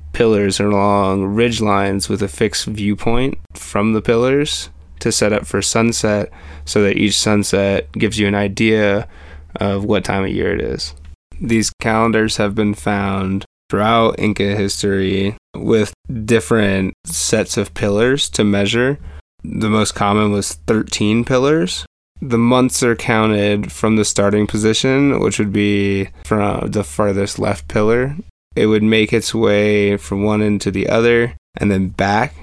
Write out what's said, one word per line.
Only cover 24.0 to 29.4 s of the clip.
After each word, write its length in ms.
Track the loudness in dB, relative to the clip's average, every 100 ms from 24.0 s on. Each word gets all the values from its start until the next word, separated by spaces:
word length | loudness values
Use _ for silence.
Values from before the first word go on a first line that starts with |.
starting 420 | 2 2 2 2 0
position, 720 | 0 0 2 2 2 2 2
which 180 | 0 0
would 140 | 0
be 580 | 0 2 2 0 -2 -4 -8
from 460 | -4 0 0 -2 -2
the 140 | -4
farthest 560 | -4 -2 0 0 -2 -2
left 260 | -4 -4 -4
pillar. 480 | 0 2 2 0 -6 -14 -20 _
It 120 | 0 2
would 160 | 4
make 320 | 4 2 2
its 200 | 0 -2
way 640 | 0